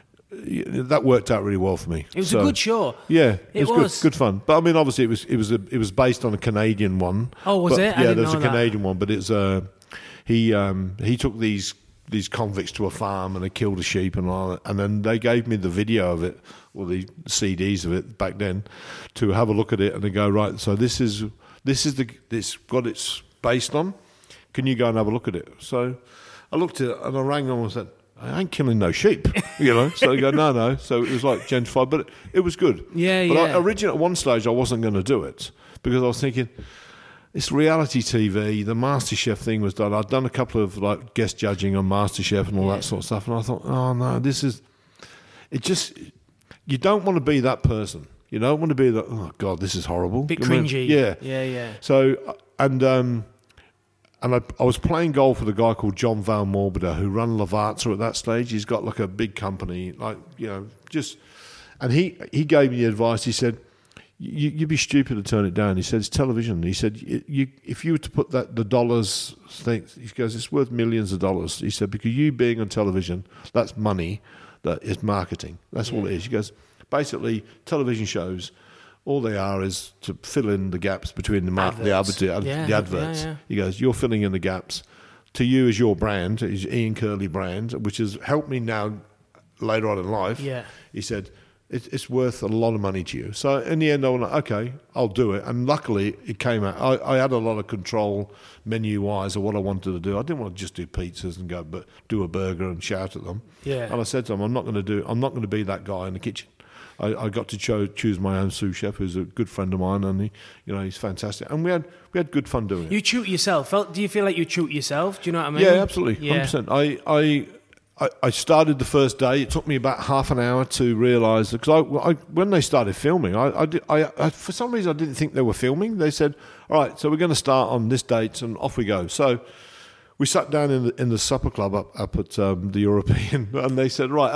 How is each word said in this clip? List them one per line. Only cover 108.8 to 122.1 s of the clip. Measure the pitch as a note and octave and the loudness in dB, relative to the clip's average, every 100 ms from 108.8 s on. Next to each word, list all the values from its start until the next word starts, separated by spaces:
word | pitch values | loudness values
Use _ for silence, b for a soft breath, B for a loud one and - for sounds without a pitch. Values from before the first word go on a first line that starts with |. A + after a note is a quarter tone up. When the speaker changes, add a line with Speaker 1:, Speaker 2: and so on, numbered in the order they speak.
| G#2 - | -6 -4
Speaker 1:
who's | F#2+ | -4
a | F2+ | -4
good | F2 - A2 | -6 -4 -6
friend | - F#2+ | -4 -4
of | F#2 | -2
mine, | F#2 G2 | 0 0
and | G2 F#2+ | 0 -2
he, | G#2 B B B - | -4 B B B -10
you | |
know, | G2 | -8
he's | G2 F2+ | -8 -6
fantastic. | G#2+ F#2 G#2+ G2 - | -8 -6 -8 -8 -6
And | D3+ | -4
we | E3+ | 0
had, | F3 D3+ B B | -2 -4 B B
we | F#3 | -4
had | D#3+ | -2
good | D3 C3+ | -2 -2
fun | B2+ G#2 | -2 -2
doing | F#2+ D#2+ | -2 -2
it. | |
Speaker 2:
You | G#3 | -2
tutor | - B3 G3 | 0 -2 -2
yourself. | F3+ - E3+ C3+ | -2 2 0 2
Felt, | G3+ G3+ | 0 0
do | E3+ | -2
you | G3+ | -2
feel | G#3 | 0
like | G3+ E3+ | 0 0
you | |
tutor | E3 F3+ D#3 | -2 -2 -2
yourself? | D3 C3 C#3+ F#3 G3 | -2 -2 -2 -2 -4
Do | F3 | -4
you | |
know | E3+ | -2
what | D3 | -2
I | |
mean? | D3 | 4
Speaker 1:
Yeah, | F#3+ | 6
absolutely, | F3+ G3 F#3 B2+ G#2+ D3 | 6 4 0 0 0 0
Speaker 2:
Yeah. | |
Speaker 1:
hundred | C#3+ C#3 | 0 0
percent. | C#3+ A2 | -2 2
I, | C#3 D3 B2 - | 2 2 0 0
I, | D3+ D3+ C#3+ - - _ _ _ - | 4 4 2 -2 -12 _ _ _ -4
I, | C#3 - | -4 0
I | C3 | 0
started | - - D#3 D#3 C#3 | 2 6 6 6 4
the | |
first | B2+ D3 C3+ - | 2 4 4 2
day. | C3 C#3 | 2 2
It | C3+ | 0
took | E3 D3+ | -2 -2
me | C3+ | 0
about | B2+ B2 - | 0 -2 0
half | C#3 B2+ | 0 2
an | C3+ | 2
hour | A#2+ B2+ | 2 2
to | C3 - B2 A2 | 0 2 2 4
realise, | B2 A#2+ A2+ A2 G#2+ A#2+ | 4 6 6 4 2 0
'cause | - | 4
I, | D#3 D#3+ C#3 D3 | 6 4 2 0